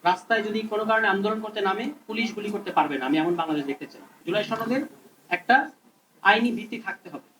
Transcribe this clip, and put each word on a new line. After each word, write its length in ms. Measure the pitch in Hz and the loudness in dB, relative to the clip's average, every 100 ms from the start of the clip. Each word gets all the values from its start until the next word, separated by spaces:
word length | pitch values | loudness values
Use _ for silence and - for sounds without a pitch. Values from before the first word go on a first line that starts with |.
রাস্তায় 380 | 175 185 - 226 | 2 0 0 0
যদি 180 | 214 220 | 0 -4
কোনো 240 | 214 214 | -2 -4
কারণে 240 | 220 220 208 | 2 4 4
আন্দোলন 320 | 196 202 220 | 2 0 -2
করতে 200 | 214 214 | -4 -2
নামে, 240 | 196 202 269 - - | -2 0 -4 -8 -8
পুলিশ 280 | 220 233 | -4 -4
গুলি 160 | 208 208 | -4 -6
করতে 200 | 202 180 | -6 0
পারবে 260 | 165 156 135 | 0 2 0
না। 80 | 131 | 0
আমি 120 | 156 | 2
এমন 160 | 165 | 2
বাংলাদেশ 300 | 175 160 151 | 0 0 -2
দেখতে 220 | 139 139 139 | -2 -8 -10
চাই। 140 | - - - - | -18 -20 -12 -4
জুলাই 180 | 208 | -2
সনদের 380 | 208 226 226 262 311 - - _ _ | -2 -4 -2 -2 -2 -12 -20 _ _
একটা 420 | 175 - 262 - - _ _ _ _ | -6 4 4 4 -12 _ _ _ _
আইনি 300 | 190 220 240 | 4 4 2
ভিত্তি 260 | 226 - - | -2 -6 -10
থাকতে 300 | - - 180 | -8 -10 -12
হবে। 160 | 147 _ | -16 _